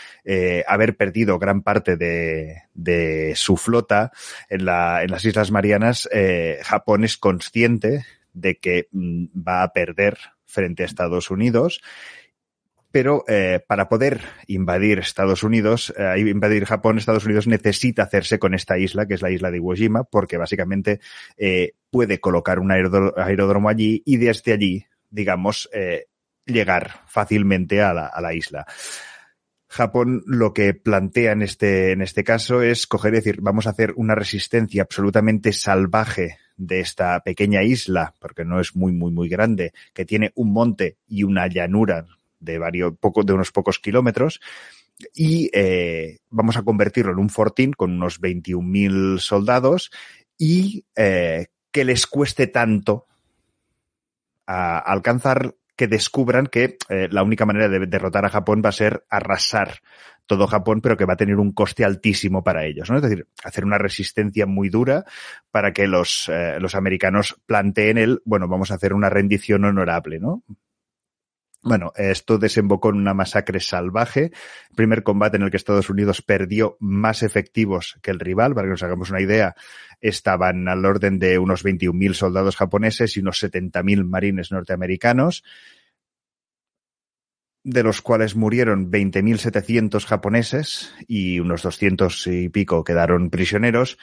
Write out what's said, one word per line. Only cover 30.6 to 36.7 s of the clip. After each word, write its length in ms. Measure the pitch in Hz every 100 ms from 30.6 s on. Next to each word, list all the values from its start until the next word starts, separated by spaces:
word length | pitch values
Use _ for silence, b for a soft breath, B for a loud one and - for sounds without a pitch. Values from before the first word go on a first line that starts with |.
| 101
plantea 580 | - 113 98 95 123 117
en 100 | 107
este, 500 | 101 - 104 95 92
en 100 | 92
este 220 | 95 -
caso 380 | - 117 - 123
es 260 | 117 117 -
coger 260 | 104 107
y 40 | 113
decir, 220 | 107 101
"Vamos 260 | 98 107 107
a 40 |
hacer 220 | 104 107 -
una 200 | 110 107
resistencia 640 | 101 101 - 117 110 98
absolutamente 720 | 95 - 101 107 110 110 107
salvaje 840 | 101 - 95 95 107 107 - 87 - _ -
de 220 | 90